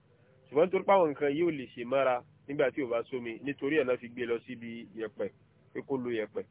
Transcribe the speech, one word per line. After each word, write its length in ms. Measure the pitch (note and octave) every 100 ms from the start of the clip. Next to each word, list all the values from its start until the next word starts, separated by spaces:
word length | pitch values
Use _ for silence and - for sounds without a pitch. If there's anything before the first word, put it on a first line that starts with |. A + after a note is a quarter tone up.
| _ _ _ _ -
Ṣùgbọ́n 180 | C3+ F#3
torí 120 | F#3+
pé 80 | F#3+
àwọn 160 | G3 D#3+
nǹkan 220 | C#3 D3
yìí 120 | C#3+ E3+
ò 60 |
lè 140 | D3 A#2+
ṣe 180 | - A#2+
mára 300 | C3+ C3 B2 - - -
nígbà 240 | D3 C3+
tí 100 | C#3
ò 40 | B2
bá 120 | A#2
sómi, 280 | A2+ B2+ A#2+ A2+
nítorí 320 | C3 C3+ C#3 D#3
ẹ̀ 80 | B2+
náà 120 | B2
fi 100 | A#2
gbé 140 | A#2+ A#2
lọ 100 | A#2
síbi 300 | B2+ A#2+ A#2 A#2 G#2+ A2
iyẹ̀pẹ̀, 340 | G#2+ - G2+ - _ _ _
pé 60 | B2+
kó 160 | - C3+
lo 120 | B2
iyẹ̀pẹ̀. 340 | A2+ G#2 - -